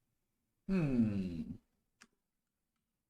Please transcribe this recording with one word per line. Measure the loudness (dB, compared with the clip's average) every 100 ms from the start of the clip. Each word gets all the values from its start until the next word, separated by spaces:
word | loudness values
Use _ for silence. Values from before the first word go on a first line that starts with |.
| _ _ _ _ _ _ -2
Hmm. | 0 2 2 2 0 -4 -6 -8 -10 _ _ _ -20 -20 _ _ _ _ _ _ _ _ _